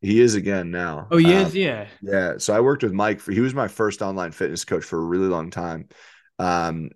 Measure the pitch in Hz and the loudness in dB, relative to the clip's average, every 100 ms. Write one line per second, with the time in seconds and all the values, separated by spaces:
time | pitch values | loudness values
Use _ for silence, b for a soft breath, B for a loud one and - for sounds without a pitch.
0 | 98 110 120 104 95 95 87 87 87 76 | 2 6 6 4 0 -2 -4 -6 -6 -8
1 | 104 170 165 190 180 180 175 113 104 - | 0 4 6 6 2 0 -2 -4 -10 -14
2 | 98 98 90 57 - 104 131 139 120 95 | -4 -2 -2 -4 0 2 4 2 0 0
3 | 107 101 - 98 131 135 104 - 107 98 | 0 -2 -2 0 0 0 -4 -2 -4 -2
4 | 98 95 85 78 85 85 - 87 80 85 | -6 -4 -8 -6 -6 -6 -4 -6 -4 -6
5 | 82 90 95 87 82 90 87 82 - b | -2 0 0 -2 -4 -8 -8 -8 -14 b
6 | b b b - 90 87 82 82 78 | b b b -4 -2 0 -2 -6 -10